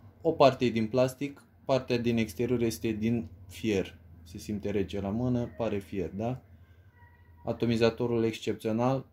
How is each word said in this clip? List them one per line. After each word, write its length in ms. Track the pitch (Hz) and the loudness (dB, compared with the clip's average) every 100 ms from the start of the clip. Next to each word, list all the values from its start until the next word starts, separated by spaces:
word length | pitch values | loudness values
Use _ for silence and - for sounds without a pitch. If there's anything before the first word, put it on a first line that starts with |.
| - - | -20 -4
o 100 | 165 | 0
parte 320 | 160 139 123 | 6 6 6
e 60 | 123 | 2
din 180 | 110 110 | 2 0
plastic, 560 | 127 131 135 143 143 - _ | 2 2 0 -8 -10 -20 _
partea 340 | - 135 127 123 | -2 0 0 0
din 180 | 117 117 | 2 0
exterior 440 | 110 - 120 123 | 0 -2 0 0
este 300 | 117 113 117 | 0 -2 -4
din 380 | 107 110 117 101 - - | -2 0 0 -4 -12 -20
fier. 540 | - 110 98 85 - - - - | -6 0 0 0 -8 -20 -20 -18
Se 60 | 104 | -14
simte 320 | - 104 101 | -8 -6 -2
rece 300 | 101 90 101 | -2 -2 -4
la 100 | 98 | -4
mână, 360 | 107 127 123 120 - | -2 0 -2 -2 -4
pare 220 | 113 104 | -4 -4
fier, 320 | - 101 80 | -4 -6 -6
da? 320 | 92 113 131 - - - - - - - - - - | -4 -4 -6 -10 -20 -20 -20 -20 -20 -20 -20 -20 -12
Atomizatorul 800 | - 117 113 113 113 113 120 117 | -8 -2 0 4 4 2 0 2
excepțional, 840 | 113 110 - 104 110 110 123 135 - | 0 0 -4 -4 -2 0 2 0 -4